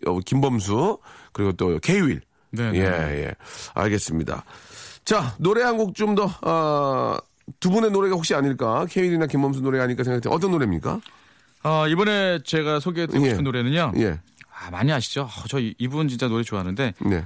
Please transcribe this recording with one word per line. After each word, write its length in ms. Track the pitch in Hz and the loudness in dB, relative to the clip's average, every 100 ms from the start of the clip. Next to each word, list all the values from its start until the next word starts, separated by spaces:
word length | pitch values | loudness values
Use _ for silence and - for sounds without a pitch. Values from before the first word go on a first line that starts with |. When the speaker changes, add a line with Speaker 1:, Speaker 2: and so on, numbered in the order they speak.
| - | -4
Speaker 1:
어, 140 | 90 | -2
김범수, 800 | - 131 139 117 95 107 185 - - - - | 0 2 2 0 0 0 0 -2 -10 -20 -14
그리고 180 | - 101 | -2 -2
또 260 | 90 92 80 | 0 0 0
케이윌. 420 | - 196 151 71 - _ - | 2 2 2 0 -8 _ -10
Speaker 2:
네, 200 | 117 113 | -4 -2
네, 60 | 92 | 2
Speaker 1:
예, 100 | 95 | 2
Speaker 2:
네. 340 | 85 78 73 71 | 0 -2 -2 -6
Speaker 1:
예. 100 | - - - - | -8 -14 -16 -8
알겠습니다. 720 | - 104 101 - 80 78 - - - - - - - | -2 0 0 -2 -2 -2 -6 -10 -20 -20 -20 -18 -8
자, 320 | - 214 123 - | 0 0 0 -2
노래 240 | 165 220 | 2 2
한 120 | 247 226 | 2 2
곡 160 | 202 - | -2 0
좀 200 | 214 208 | 0 2
더, 160 | 202 165 | 0 -2
아, 760 | 165 165 156 147 139 131 120 - - _ - - | 0 2 2 2 2 0 0 -4 -8 _ -20 -2
두 120 | 180 | 2
분의 200 | 208 220 | 4 4
노래가 240 | 196 196 185 | 4 2 0
혹시 200 | 160 151 | 0 2
아닐까? 500 | 139 127 117 120 175 | 0 0 0 0 -2
케이윌이나 360 | 190 185 170 151 | 0 2 2 2
김범수 340 | 131 139 135 | 0 0 0
노래가 220 | 135 131 | 0 2
아닐까 200 | 123 120 127 | 0 0 0
생각해. 280 | 123 113 | -2 0
어떤 180 | 165 190 | 0 2
노래입니까? 500 | 170 117 82 123 208 - - - _ _ _ | 2 2 0 -2 -6 -8 -20 -20 _ _ _
Speaker 2:
어, 240 | 151 156 156 | -2 2 2
이번에 500 | 165 208 208 190 170 - | 2 2 2 2 -2 -2
제가 340 | 160 151 151 | -2 0 0
소개해드리고 460 | 175 170 165 135 135 | -2 -4 0 2 2
Speaker 1:
예. 40 | |
Speaker 2:
싶은 120 | 98 | 2
노래는요. 480 | 135 123 120 160 147 - | 0 0 0 0 0 2
Speaker 1:
예. 220 | 107 80 - - - - | 0 -2 -10 -20 -20 -16
Speaker 2:
아, 120 | 90 | -10
많이 200 | 87 131 | -2 0
아시죠? 320 | 143 - 139 | 0 -2 -4
어, 200 | 131 - - | -6 -8 -6
저 120 | 135 | -4
이-, 160 | 113 - | -4 -4
이분 300 | 123 147 151 | -4 0 -2
진짜 200 | 120 127 | 0 0
노래 160 | 113 | 0
좋아하는데. 500 | 113 101 90 101 127 - 98 | -2 -4 -4 -2 -4 -2 0
Speaker 1:
네. 200 | 87 | 0